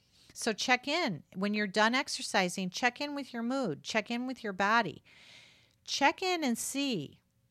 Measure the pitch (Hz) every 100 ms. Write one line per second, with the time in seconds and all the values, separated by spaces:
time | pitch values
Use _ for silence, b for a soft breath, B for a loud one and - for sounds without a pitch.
0 | b b b - 233 214 - 247 285 330
1 | 302 156 - - 208 214 208 214 220 254
2 | 294 - - 208 180 196 185 - 247 240
3 | 294 285 254 240 233 269 226 139 - 226
4 | - 240 254 254 214 185 202 233 196 -
5 | B B B B B B B B - -
6 | 277 349 370 349 269 226 - 269 277 196
7 | 135 - _ _ _